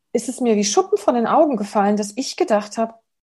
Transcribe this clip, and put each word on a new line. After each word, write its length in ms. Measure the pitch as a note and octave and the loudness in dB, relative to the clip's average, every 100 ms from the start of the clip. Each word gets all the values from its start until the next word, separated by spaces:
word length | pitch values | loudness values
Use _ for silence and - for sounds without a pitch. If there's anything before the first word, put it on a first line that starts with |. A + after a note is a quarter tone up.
| _ | _
ist 160 | A#3+ A3+ | -6 -6
es 120 | B3 | -4
mir 140 | A#3+ G#3 | 0 2
wie 80 | |
Schuppen 340 | G3+ - F#4+ G#4 | 2 0 0 0
von 180 | - B3 | 0 0
den 120 | A3+ | 2
Augen 300 | B3+ D#4 A#3 | 4 4 2
gefallen, 400 | G#3 A3 G3+ G#3 | -2 0 2 0
dass 160 | G#3 - | -2 -8
ich 220 | C4+ - | -6 -4
gedacht 400 | F#4 G#3 G#3 - | 0 0 -2 -6
habe, 180 | A3+ - _ _ _ | -6 -8 _ _ _